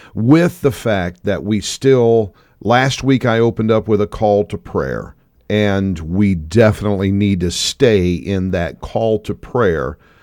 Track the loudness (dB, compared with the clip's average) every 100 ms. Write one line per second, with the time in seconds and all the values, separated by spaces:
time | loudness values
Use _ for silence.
0 | -12 -2 0 2 0 -2 -4 -2 -4 -2
1 | -4 -6 -6 -6 -2 -4 -4 -2 2 4
2 | 4 2 0 _ _ _ 2 2 2 -2
3 | 0 2 2 2 0 0 0 0 2 0
4 | 0 -2 2 2 0 -8 -6 -6 -4 -6
5 | -10 -18 _ _ -4 0 0 0 -2 -4
6 | -4 0 0 0 0 4 4 4 -2 0
7 | 0 2 0 0 -2 -4 -6 2 4 4
8 | 2 -2 -2 -4 -2 -2 -4 -8 -8 -4
9 | -2 -2 -4 -10 -6 0 0 0 -4 -8
10 | _ _